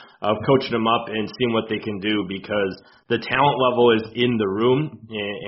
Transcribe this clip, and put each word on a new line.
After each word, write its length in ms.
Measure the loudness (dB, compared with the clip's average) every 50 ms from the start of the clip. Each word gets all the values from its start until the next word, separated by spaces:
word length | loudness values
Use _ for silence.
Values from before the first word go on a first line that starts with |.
| -20 -20 -16 _
of 160 | -2 -2 -2 0 2
coaching 260 | 2 2 2 2 0
them 140 | -2 0 2
up 240 | 2 2 2 0 -4
and 160 | -6 -6 -6
seeing 260 | -6 -4 -2 -2 0
what 140 | 0 0 -2 -2
they 140 | -4 -6
can 160 | -4 -6 -8 -4
do, 260 | -2 -2 -2 -2 -2 -4
because 480 | -8 -10 -6 -4 -2 -2 0 -2 -4 -8 -14 -20 _ _ _ _
the 80 | -2 -2
talent 400 | -2 -2 0 2 2 2 2 2
level 320 | 2 2 4 4 6 6 6 4
is 80 | 0 -4 -2
in 240 | -2 0 0 2 0
the 100 | 0 0
room, 540 | 0 2 2 2 2 2 0 -4 -6 -12 -16 -12
and, 260 | -8 -6 -6 -6 -6 -8 -6